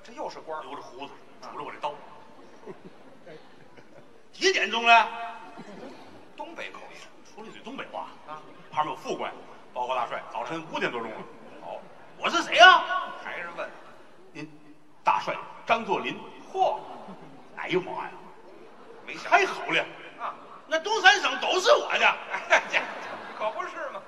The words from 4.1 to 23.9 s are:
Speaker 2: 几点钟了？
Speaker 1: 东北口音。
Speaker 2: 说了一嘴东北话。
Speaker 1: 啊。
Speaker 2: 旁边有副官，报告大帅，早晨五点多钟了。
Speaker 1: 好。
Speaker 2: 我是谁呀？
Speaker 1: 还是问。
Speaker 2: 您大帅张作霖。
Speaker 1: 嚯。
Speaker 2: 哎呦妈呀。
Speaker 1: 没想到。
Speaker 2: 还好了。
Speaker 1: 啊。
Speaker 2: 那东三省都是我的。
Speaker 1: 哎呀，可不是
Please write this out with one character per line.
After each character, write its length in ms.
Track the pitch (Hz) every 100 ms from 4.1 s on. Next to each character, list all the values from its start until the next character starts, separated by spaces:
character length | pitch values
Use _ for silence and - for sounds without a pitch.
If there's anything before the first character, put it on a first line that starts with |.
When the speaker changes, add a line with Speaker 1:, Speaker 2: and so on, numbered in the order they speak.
| - -
Speaker 2:
几 200 | - 359
点 180 | 370 214
钟 160 | 233 233
了？ 220 | 226 214 - - - - - - 196 - - - - - -
Speaker 1:
东 180 | 339
北 160 | 330 95
口 100 | - -
音。 40 | - - - -
Speaker 2:
说 80 | -
了 60 | 226
一 40 |
嘴 80 | 214
东 140 | 220 269
北 80 | -
话。 200 | - - - -
Speaker 1:
啊。 100 | 151 - - -
Speaker 2:
旁 140 | -
边 100 | 151
有 20 | -
副 200 | 262 151
官， 160 | 104 87 - - -
报 140 | 123 123
告 80 | 127
大 100 | 117
帅， 160 | 117 -
早 120 | 110
晨 200 | 120 165 156
五 80 | 269
点 140 | 175
多 80 | 120
钟 100 | 113
了。 60 | 104 92 - - -
Speaker 1:
好。 160 | 85 98 - - - -
Speaker 2:
我 140 | -
是 120 | 339
谁 140 | - 285
呀？ 280 | 370 339 - 359 - -
Speaker 1:
还 160 | - 160
是 80 | 175 165
问。 120 | 147 - - - - - -
Speaker 2:
您 160 | 147 151 - - - - -
大 160 | - -
帅 180 | - - - - -
张 180 | 233
作 140 | 202 -
霖。 180 | 120 214 - - -
Speaker 1:
嚯。 260 | 381 359 - - - - 185 160 - - -
Speaker 2:
哎 120 | -
呦 120 | 175
妈 120 | 180
呀。 180 | 160 - - - - - - - - - - -
Speaker 1:
没 80 |
想 100 | 156
到。 60 | -
Speaker 2:
还 140 | 359
好 220 | 381 - -
了。 180 | 165 - - - -
Speaker 1:
啊。 160 | 233 - - - -
Speaker 2:
那 120 | 320
东 220 | 349 440
三 180 | 370 403
省 180 | 277 269
都 200 | - 370
是 100 | 440
我 200 | 587 - 208
的。 80 | 214 - - - -
Speaker 1:
哎 120 | 311 -
呀， 100 | - - - - - - -
可 140 | 214
不 120 | 320
是 260 | 359 339 285